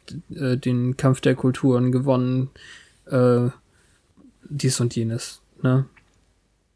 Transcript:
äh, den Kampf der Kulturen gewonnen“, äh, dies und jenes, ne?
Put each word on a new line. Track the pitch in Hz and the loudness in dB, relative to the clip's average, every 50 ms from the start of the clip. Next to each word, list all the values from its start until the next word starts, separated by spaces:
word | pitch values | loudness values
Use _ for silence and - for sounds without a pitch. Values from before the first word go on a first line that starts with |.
| _ - 120 147 - - - | _ -18 -16 -16 -16 -16 -10
äh, | 170 143 127 127 | -6 -4 -2 -2
den | 123 - 135 123 123 123 123 127 | -2 -2 -2 -2 0 0 -2 -2
Kampf | - - 135 131 - | 0 2 2 2 2
der | - 139 127 | 2 0 0
Kulturen | - - 131 127 - - 135 123 123 123 127 127 | 2 0 -2 0 0 2 2 2 2 2 2 0
gewonnen“, | 127 135 139 127 127 123 127 127 131 131 135 - - - - - - - _ _ _ _ | 0 0 0 0 0 0 0 -2 -2 -2 -4 -8 -14 -20 -20 -20 -20 -20 _ _ _ _
äh, | - - 127 123 123 123 120 120 120 - - _ _ _ _ _ _ _ _ _ _ _ _ - - _ _ - - | -2 0 2 4 4 4 4 2 0 -2 -6 _ _ _ _ _ _ _ _ _ _ _ _ -20 -20 _ _ -16 -12
dies | 151 139 - 131 - - | -8 -4 -2 -2 0 0
und | 120 120 - | -2 -2 -2
jenes, | 120 113 113 113 120 - - - - _ _ _ - - | -4 -4 -4 -4 -6 -8 -10 -14 -18 _ _ _ -4 0
ne? | 127 127 135 131 - _ _ _ _ _ _ _ _ _ _ _ _ _ _ _ _ _ | 0 2 2 0 -2 _ _ _ _ _ _ _ _ _ _ _ _ _ _ _ _ _